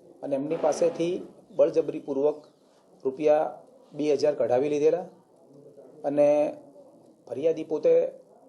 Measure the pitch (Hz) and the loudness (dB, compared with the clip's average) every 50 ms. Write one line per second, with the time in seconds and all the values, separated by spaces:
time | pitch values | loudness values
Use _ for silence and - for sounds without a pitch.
0 | - - - - - 139 139 135 143 151 165 165 - 151 143 - 175 165 165 - | -20 -20 -18 -14 -8 -4 -4 -4 -4 -4 -4 0 0 0 2 2 0 0 0 0
1 | 165 170 185 226 - - - - - - - - 143 165 151 160 156 147 147 151 | -2 -4 -4 -6 -8 -12 -20 -20 -20 -4 0 2 2 4 4 0 -2 -2 -4 -8
2 | - - 139 135 143 151 147 - - - _ _ _ _ _ _ _ _ _ _ | -8 -6 -2 0 0 0 0 -2 -8 -20 _ _ _ _ _ _ _ _ _ _
3 | - 135 135 - 151 151 151 151 156 - - - - - - - - - - 147 | -6 -6 -4 0 2 2 4 2 2 -2 -6 -12 -20 -20 -20 -20 -20 -14 -8 -4
4 | 151 151 143 123 139 151 143 - 117 113 123 127 143 147 147 143 147 160 165 175 | -2 0 0 2 0 0 0 0 0 0 0 0 0 0 0 0 2 2 2 0
5 | 185 - - - _ _ _ _ _ - 143 - - - - - - - - - | -2 -8 -16 -20 _ _ _ _ _ -20 -20 -20 -20 -20 -20 -20 -20 -20 -16 -10
6 | - 143 143 147 147 147 147 147 147 - 147 - - - - - - - - - | -8 -2 2 4 4 4 4 2 2 0 -4 -8 -16 -20 -20 -20 -20 -20 -20 -20
7 | - - _ _ _ - 117 131 147 165 160 156 156 - 156 147 156 170 165 165 | -20 -20 _ _ _ -12 -8 -4 -2 -2 -2 -2 -4 -6 -4 -2 2 2 2 2
8 | 170 - - - - _ - - - | 2 0 -4 -10 -20 _ -20 -20 -18